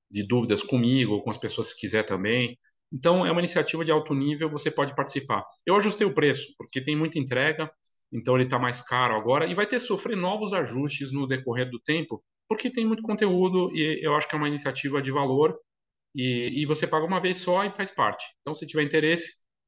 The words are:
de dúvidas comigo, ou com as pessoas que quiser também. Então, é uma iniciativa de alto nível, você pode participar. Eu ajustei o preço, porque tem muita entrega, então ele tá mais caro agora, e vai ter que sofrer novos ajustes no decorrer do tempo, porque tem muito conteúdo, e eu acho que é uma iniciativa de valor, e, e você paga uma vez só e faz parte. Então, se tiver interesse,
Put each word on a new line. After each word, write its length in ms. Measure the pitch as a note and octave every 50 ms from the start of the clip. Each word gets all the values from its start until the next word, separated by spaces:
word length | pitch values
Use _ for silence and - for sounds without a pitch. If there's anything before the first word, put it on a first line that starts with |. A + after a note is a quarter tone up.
| _ _
de 160 | G2+ G#2 G2+
dúvidas 380 | G2 A#2+ B2 A2+ G#2+ G#2 G2 -
comigo, 480 | - C#3 B2 A#2 A#2+ C3 C3+ B2 G#2
ou 120 | G#2 G2+ -
com 60 | A#2
as 80 | G#2+ -
pessoas 360 | - G#2 - - A2 - -
que 80 | -
quiser 220 | - G2 G#2+ A2 A2
também. 540 | - G2 F#2 F#2+ G#2+ A#2 B2+ B2 A#2+ - - _ _ _ _ _ _
Então, 340 | - C3 C3+ E3+ F3 F#3 F3+
é 60 | E3
uma 100 | E3 F3
iniciativa 420 | F3 E3+ - E3+ D3 - - D#3+ E3
de 80 | D#3+
alto 220 | D#3 D#3 D#3 - D3
nível, 340 | C3+ C#3 D3 D3+ D3 D#3+ D#3
você 220 | D3 C#3+ - D#3
pode 240 | - - C#3 C3+ -
participar. 480 | - C3+ - - C#3 - - A2 G2 - - - _ _
Eu 100 | E3 F#3+
ajustei 320 | G#3 G#3 G#3+ - - G#3+ F#3+
o 60 | -
preço, 400 | D#3 D3 C#3+ B2+ C3 - - - -
porque 240 | - - - C3+
tem 140 | C3 D3+ D3+
muita 240 | D3+ D#3+ D#3+ D#3+ D#3+
entrega, 500 | C3 C3 B2 B2+ C#3 D#3 D#3 D#3 D#3 D3+ - _ _ _ _ _ _ _
então 240 | - A#2 A2+ B2+ B2+
ele 120 | B2+ B2+ B2+
tá 100 | C3+ B2
mais 240 | B2+ B2 A#2 -
caro 320 | - - B2 B2+ B2+ A#2 A2
agora, 320 | G#2+ G2 A#2 C3 D3+ D#3+
e 80 | F3 F3+
vai 140 | G3 G#3 G#3
ter 80 | C4
que 60 | A#3+
sofrer 340 | B3 - G3+ - - - A3+
novos 380 | F#3 F3 F#3 G#3 G#3+ G#3+ F#3+ G3
ajustes 580 | F3+ D3 G#2+ A2+ C3 C#3+ C#3+ - - C#3+ C3
no 160 | C3+ C#3+ C#3 B2+
decorrer 420 | C3+ B2+ C3 B2+ A#2 B2 B2+ B2
do 100 | A#2+ A2+
tempo, 440 | - - D3+ E3 D#3 - A2+ - - _ _ _ _ -
porque 240 | A3 - - A#3+
tem 140 | B3 B3 A3+ A3
muito 160 | A3 A3 A3+
conteúdo, 680 | A3 G#3 G3+ A3 G3 F3+ F3+ F#3 F#3 F3+ F#3 F3+ - -
e 240 | D#3+ D3+ D#3 D#3 -
eu 140 | - D3+ D3
acho 120 | D3+ D3+ -
que 60 | D#3+
é 40 | D3+
uma 100 | D3 D3
iniciativa 540 | D3 C#3+ - C#3 B2+ C3+ - C#3 C#3 C#3+
de 100 | C3 C3+
valor, 440 | C3 D3 C#3 C3 C3 C#3 D#3 F3 F#3 - - _ _ _ _ _ _ _ _ _ -
e, 460 | C3 B2+ B2+ B2 A#2+ A#2+ A#2+ - C#3+
e 40 | D3+
você 220 | C#3 D3+ - F3+ E3
paga 180 | - D#3 D#3
uma 140 | F3 F#3+ F3+
vez 180 | F3+ F#3 F3+ -
só 280 | - F3 F3+ F#3+ G3+
e 60 | G3+
faz 200 | F#3+ - G3 -
parte. 340 | - - A#2+ G#2 G2+ - - - - _
Então, 160 | _ C#3+ D3+
se 100 | - E3
tiver 180 | - - D#3 D3
interesse, 600 | C#3+ D3 D#3 D3+ D#3 E3+ E3+ - - - - _ _ _ _ _